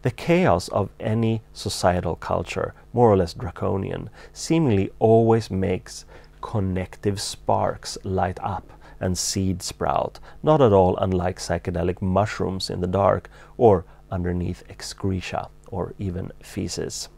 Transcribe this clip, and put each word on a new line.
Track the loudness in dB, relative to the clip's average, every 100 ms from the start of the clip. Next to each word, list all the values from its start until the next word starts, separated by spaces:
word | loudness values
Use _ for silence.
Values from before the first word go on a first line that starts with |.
The | -4
chaos | -4 0 4 4 2 0
of | -4 -4 -4
any | -2 0 2 0 -6
societal | -8 -8 0 2 2 -2 -6
culture, | -4 -4 -2 -4 -6 -6 -8
more | 4 6
or | 6
less | 2
draconian, | -4 -10 -6 -4 -4 -4 -6 -10 -14 -20
seemingly | -14 -2 2 4 4 2 0
always | 4 6 6 4 2
makes | -2 0 -2 -6 -18 -18 -20 -20 -16
connective | -6 -2 -2 -2 -6 -4 -4 -4
sparks | -8 -8 -2 0 0 -4 -10 -10
light | -4 -2 -2 -4
up | -8 -8 -10 -20 -20 -6
and | -4 -4
seed | -4 -2 -2 -2
sprout, | -8 -6 -2 -2 -2 -8 -20 -4
not | 2 4
at | 6
all | 6 6 2
unlike | 0 0 -2 -6
psychedelic | -4 -4 -2 -2 -2 -2
mushrooms | 0 2 0 -2 -4 -4 -6
in | -4
the | -2
dark | 2 4 2 -4 -20 -20 4
or | 6 6 2 -18 -8
underneath | -4 -2 -2 -4 -8 -14
excreta | -16 -14 -6 -4 -4 -4 -8 -8 -16 -10
or | -6 -6 -6
even | -6 -6 -8 -12
feces. | -12 -8 -6 -6 -6 -8 -14